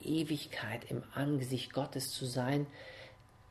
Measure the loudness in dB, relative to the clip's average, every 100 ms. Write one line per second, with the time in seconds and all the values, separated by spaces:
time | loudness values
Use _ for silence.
0 | 0 2 4 0 -2 -4 -2 -4 -2 -4
1 | -2 0 4 4 4 0 0 -2 0 0
2 | -2 -2 -2 2 4 4 2 -4 -14 -14
3 | -16 -18 -20 -20 -8